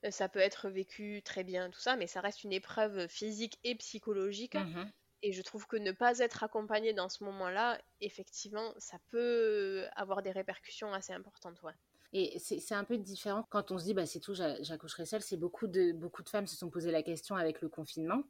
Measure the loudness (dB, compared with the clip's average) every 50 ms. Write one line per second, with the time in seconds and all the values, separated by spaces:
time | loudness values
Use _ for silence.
0 | -4 -4 0 0 0 0 4 6 4 4 4 0 -6 -4 -2 -2 -4 -4 -6 -8
1 | -8 -6 -6 -8 -8 -6 -4 -4 -4 -2 -2 -2 -2 -2 -6 -2 2 2 2 2
2 | 2 -2 -2 -2 -2 -2 -4 -4 -6 -2 -2 -2 -2 -2 2 2 2 4 4 0
3 | -2 -2 -2 -4 -4 -4 -2 -2 -4 -6 -6 _ -2 -2 -2 -2 -4 -10 -10 -8
4 | -2 0 0 2 2 0 0 -2 -6 -2 0 0 0 0 -4 -6 -6 -8 -10 _
5 | _ _ _ _ -2 -2 -2 -2 -6 -8 -8 -10 -6 -2 -2 0 0 0 0 6
6 | 6 6 6 6 4 2 2 0 -4 0 0 -2 0 2 2 4 4 4 2 2
7 | 0 -2 -2 -6 -6 -6 -4 -2 -2 0 2 4 4 4 2 0 -4 _ _ _
8 | -8 -8 -6 -8 -14 -12 -10 -10 -10 -6 -4 -4 -4 -4 -6 -10 -12 -14 -14 -14
9 | _ _ 0 2 4 4 6 6 6 6 6 4 2 2 0 -2 -2 -4 -4 -4
10 | -2 0 0 0 0 -2 -2 -2 -2 -2 -4 -8 -8 -14 -10 -6 -4 -4 -4 -4
11 | -4 -6 -8 -10 -10 -12 _ -16 -16 -16 -16 -12 -12 -12 -12 _ _ _ _ _
12 | -20 -4 2 2 2 2 2 -4 -4 -2 -4 -4 -2 -2 -2 -2 0 0 0 -2
13 | 0 -4 -8 -6 -2 0 0 0 -2 _ 0 0 0 0 -4 -2 0 2 2 2
14 | 2 0 -2 -6 -6 -6 -4 0 0 0 0 0 -4 -6 -6 -8 -8 -10 -8 -6
15 | -4 -2 -2 -2 -2 -2 -2 0 0 0 0 0 -2 2 6 6 6 6 6 4
16 | -2 -6 -6 -8 -10 -2 0 0 0 0 -4 -6 -6 -4 -4 0 0 4 4 4
17 | 2 2 -4 -4 -2 -2 0 2 2 2 2 0 -4 -4 -4 -6 -8 -6 -4 -2
18 | 0 2 2 2 0 -2